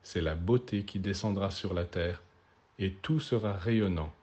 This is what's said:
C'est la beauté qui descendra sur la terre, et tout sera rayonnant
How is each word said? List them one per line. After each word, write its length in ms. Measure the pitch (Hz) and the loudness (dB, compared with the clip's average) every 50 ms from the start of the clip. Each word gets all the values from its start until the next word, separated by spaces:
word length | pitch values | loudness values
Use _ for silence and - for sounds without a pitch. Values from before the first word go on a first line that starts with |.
| _ | _
C'est 180 | - - 92 | -4 -4 -2
la 140 | 80 78 80 | 0 0 0
beauté 480 | 80 85 92 120 123 123 - - 101 98 | 0 2 4 4 4 4 2 -2 -2 -2
qui 160 | - - 101 | -2 -4 -2
descendra 500 | 92 101 95 - - 107 98 98 98 98 | -2 -2 -2 0 0 0 0 2 0 -2
sur 240 | 90 - - 98 92 | -2 -4 -4 -2 0
la 120 | 90 87 | 0 -2
terre, 360 | 87 - 90 85 87 87 - - - _ _ _ _ _ _ _ _ _ - | -2 -2 -2 -2 -2 -4 -6 -10 -20 _ _ _ _ _ _ _ _ _ -4
et 140 | 98 95 | -4 -2
tout 280 | 95 98 - - 160 156 | -2 -4 -2 0 0 0
sera 340 | 143 - 127 113 104 104 98 | 2 2 0 2 2 0 -2
rayonnant 600 | 95 87 113 117 110 107 98 90 82 78 80 - - | 0 0 2 4 4 4 4 2 0 -2 -4 -8 -14